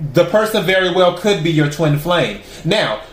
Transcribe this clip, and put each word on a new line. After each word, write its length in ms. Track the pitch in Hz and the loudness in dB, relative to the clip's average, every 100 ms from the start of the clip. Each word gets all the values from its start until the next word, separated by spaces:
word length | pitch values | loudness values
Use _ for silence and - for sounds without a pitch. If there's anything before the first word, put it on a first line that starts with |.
| 147 | -2
The 120 | 175 | 2
person 400 | 175 214 214 214 | 2 2 0 0
very 280 | 170 190 180 | 0 0 2
well 240 | 180 175 175 | 2 2 2
could 280 | 208 190 | 0 0
be 80 | 165 | 0
your 180 | 156 143 | 0 0
twin 300 | 156 156 147 | 0 0 0
flame. 400 | 170 170 113 101 - - | 0 -2 -2 -6 -16 -8
Now, 360 | 160 208 131 107 - | -2 0 -2 -6 -10